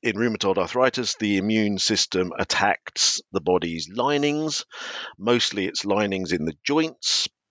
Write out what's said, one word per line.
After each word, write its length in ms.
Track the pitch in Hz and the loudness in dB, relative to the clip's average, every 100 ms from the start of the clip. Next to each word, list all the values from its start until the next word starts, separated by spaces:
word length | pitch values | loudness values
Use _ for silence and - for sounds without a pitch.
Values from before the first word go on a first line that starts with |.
in 140 | 117 101 | -4 0
rheumatoid 420 | 120 107 101 95 | 0 0 0 0
arthritis, 600 | 90 127 127 131 117 - | 0 2 2 0 -4 -2
the 180 | 107 98 | 2 2
immune 420 | 101 110 104 98 | 2 2 2 0
system 540 | - 104 - 95 92 - | 0 2 0 0 -2 -2
attacks 800 | 95 - 101 - - - - - - | -2 2 2 2 -4 -2 0 0 -4
the 80 | 95 | -4
body's 480 | 80 90 85 82 78 | 2 2 2 -4 -6
linings. 720 | 107 131 147 147 151 156 - - - - - - - | -2 0 2 2 0 -2 -4 -8 -12 -12 -10 -12 -4
Mostly 480 | 104 120 - 104 92 | 2 2 2 0 -2
it's 180 | - | -2
linings 480 | 101 101 104 95 90 | 0 0 0 -2 -2
in 140 | 87 80 | -2 -2
the 100 | 78 | -4
joints, 640 | - 147 160 - - - - _ _ | 0 0 0 -2 -2 -2 -2 _ _